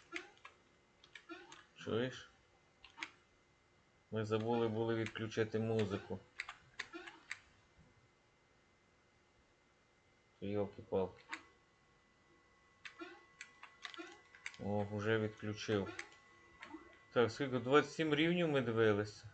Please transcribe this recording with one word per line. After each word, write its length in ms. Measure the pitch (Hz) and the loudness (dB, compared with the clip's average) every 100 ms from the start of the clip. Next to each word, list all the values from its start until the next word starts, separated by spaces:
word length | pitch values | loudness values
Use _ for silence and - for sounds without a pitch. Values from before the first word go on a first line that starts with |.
| - - - - - - _ _ _ _ - - - 349 - - - - | -12 -12 -12 -20 -20 -20 _ _ _ _ -20 -20 -18 -18 -16 -20 -20 -12
Чуєш? 560 | - 107 127 - - - _ _ _ _ - - - - _ _ _ _ _ _ _ _ - | -4 -2 -2 -6 -16 -20 _ _ _ _ -20 -14 -14 -14 _ _ _ _ _ _ _ _ -6
Ми 140 | 110 107 | -2 2
забули 420 | 110 110 117 117 | 2 2 2 2
були 280 | 107 117 113 | 2 0 0
відключити 640 | 113 - 110 113 110 110 | -2 -4 -4 0 0 0
музику. 600 | 113 113 101 98 - 95 - - - - - - - 339 359 - - - - - _ - - _ _ _ _ _ _ _ _ _ _ _ _ _ _ _ _ _ _ _ _ _ _ _ _ - | 0 2 0 -2 -4 -10 -12 -14 -12 -14 -16 -14 -12 -12 -14 -16 -14 -16 -18 -20 _ -20 -20 _ _ _ _ _ _ _ _ _ _ _ _ _ _ _ _ _ _ _ _ _ _ _ _ -10
Йолки-палки. 840 | 98 104 98 - - 98 92 - - - - _ _ _ _ _ _ _ _ _ _ _ _ _ - - 359 359 - - - - - - - - 349 359 - - - - 98 | -4 -2 -2 -6 -2 0 0 -4 -14 -14 -14 _ _ _ _ _ _ _ _ _ _ _ _ _ -20 -16 -18 -20 -20 -20 -20 -20 -20 -14 -14 -12 -14 -16 -20 -16 -16 -8 -2
О, 200 | 104 101 | 0 0
вже 260 | 104 104 113 | -2 2 2
відключив. 720 | 107 - 107 104 - 104 95 - - - - - - - - - - - - | 2 -4 -6 -4 0 0 0 -6 -14 -18 -20 -20 -20 -20 -16 -16 -18 -20 -2
Так, 180 | 127 113 | 2 2
скільки? 280 | - 139 123 | 2 -2 0
Двадцять 320 | 117 147 143 | 6 6 6
сім 240 | - 160 147 | 0 2 4
рівнів 340 | 165 175 165 | 4 4 4
ми 120 | 143 | 2
дивилися. 680 | 120 113 113 104 107 - - | 2 6 6 6 2 -6 -18